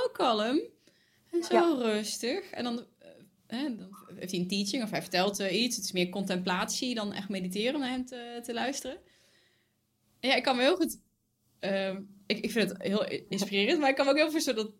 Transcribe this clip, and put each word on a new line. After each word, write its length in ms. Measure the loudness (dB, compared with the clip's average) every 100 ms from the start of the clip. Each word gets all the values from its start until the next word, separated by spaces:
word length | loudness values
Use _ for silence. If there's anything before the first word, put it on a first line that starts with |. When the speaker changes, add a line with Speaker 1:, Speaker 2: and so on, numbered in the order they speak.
| 0
Speaker 1:
kalm 460 | 2 2 2 2 0 -2 -10 _ _ _ _ _
en 120 | -4
zo 120 | 4 4
Speaker 2:
Ja. 180 | 6 4 2
Speaker 1:
rustig. 560 | 0 -2 -4 -2 -2 -6
En 140 | -6
dan, 160 | -4 -4 -8 _
eh, 100 | -20 -20 -20 _ -10
hè, 280 | -4 -4 -6
dan 140 | -10 -18 -18 -12
heeft 160 | -4
hij 80 | -2
een 80 | 0
teaching 360 | 0 0 -2
of 60 | -2
hij 120 | -4
vertelt, 380 | 0 2 2 0
eh, 220 | 0 2
iets. 140 | 0 -2
Het 100 | -2
is 60 |
meer 180 | 0 0
contemplatie 840 | 0 -2 -2 0 0 -2 -2 -4 -4
dan 180 | -4
echt 160 | -6 -6
mediteren 460 | -4 -4 -2 0 0
om 60 |
naar 80 | -2
hem 140 | -4 -6
te, 340 | -10 -12 -10
te 100 | -6
luisteren. 440 | -4 -2 -4 -8 -10 _ _ _ _ _ _ _ _ _ _ _ _
En 100 | 2
ja, 60 | 2
ik 80 |
kan 120 | 2 4
me 60 |
heel 140 | 4 4
goed, 240 | 0 -4 _ _ _ _ _ _
ehm, 420 | -2 0 -2 -4 -10 -10 -4
ik, 120 | -4
ik 120 | 0
vind 180 | 2 0
het 120 | 0
heel 300 | 0 0 0
i-, 140 | -4 -4
inspirerend, 500 | -4 0 2 4 4
maar 100 | 4
ik 60 | 4
kan 100 | 4
me 60 |
ook 60 | 4
heel 140 | 4
voorstellen 320 | 2 0 0
dat, 80 | -4